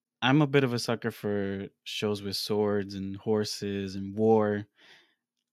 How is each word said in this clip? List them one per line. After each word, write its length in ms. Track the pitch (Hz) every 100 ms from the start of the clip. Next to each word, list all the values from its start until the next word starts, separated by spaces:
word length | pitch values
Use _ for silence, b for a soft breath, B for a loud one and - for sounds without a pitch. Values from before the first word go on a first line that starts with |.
| _ _
I'm 220 | 120 147
a 40 | 143
bit 180 | 143
of 100 | 131
a 40 | 120
sucker 320 | - 113 117
for 580 | - 104 101 98 98 98 _
shows 380 | - - 107 101
with 140 | 98 95
swords 580 | - 104 104 101 98
and 220 | 98 95 98
horses 800 | 110 107 104 - 101 101 98
and 200 | 98 98
war. 520 | 101 110 110 104 104 104 _ b b b b b _ _